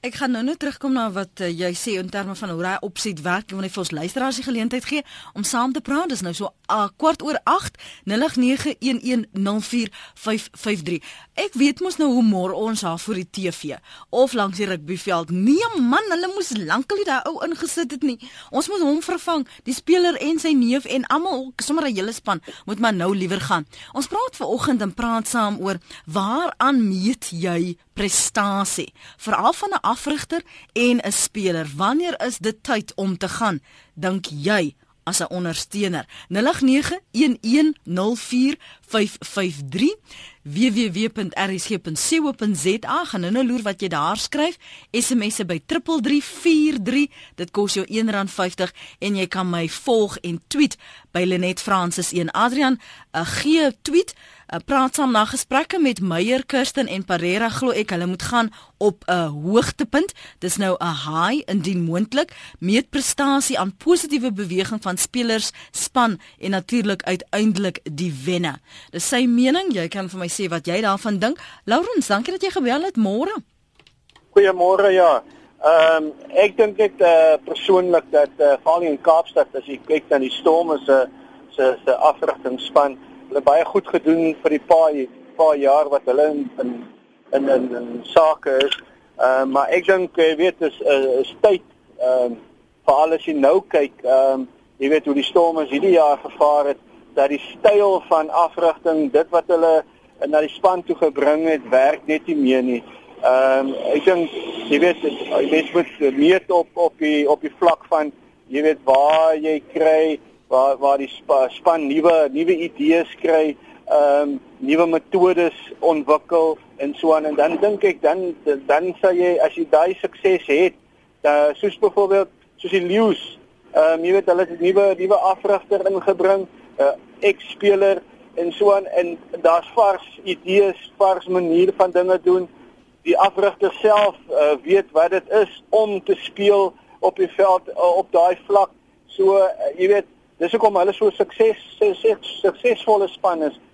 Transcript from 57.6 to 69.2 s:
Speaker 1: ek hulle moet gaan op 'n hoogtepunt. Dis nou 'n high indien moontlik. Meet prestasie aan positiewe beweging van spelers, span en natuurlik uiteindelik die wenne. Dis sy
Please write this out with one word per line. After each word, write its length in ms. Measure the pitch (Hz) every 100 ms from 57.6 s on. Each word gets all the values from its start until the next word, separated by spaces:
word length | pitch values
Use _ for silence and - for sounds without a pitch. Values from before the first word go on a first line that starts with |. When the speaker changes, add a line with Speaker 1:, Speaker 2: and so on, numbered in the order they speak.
| 254
Speaker 1:
ek 180 | 226 214
hulle 160 | 180 175
moet 160 | 185
gaan 300 | - 240 226 - - _
op 260 | 208 - -
'n 200 | 180 160
hoogtepunt. 840 | 147 160 220 247 - - 277 381 - - _
Dis 180 | 185 175
nou 180 | 196 180
'n 60 | 170
high 560 | 147 139 160 175 285 -
indien 380 | 196 165 185
moontlik. 480 | 165 170 214 262 339 - - -
Meet 300 | 175 220 254
prestasie 680 | 294 262 - 277 277 - 254
aan 160 | 190 -
positiewe 540 | - 349 311 294 247
beweging 480 | 196 196 185 190 220
van 160 | 196 180
spelers, 540 | - 247 233 220 - - -
span 480 | - - 262 233 180 - _
en 120 | 190
natuurlik 520 | 190 185 240 208 196
uiteindelik 760 | - 180 - 208 220 185 196 175
die 300 | - 147 180 139 139
wenne. 340 | 175 170 135 _ - -
Dis 160 | 175 -
sy 180 | 247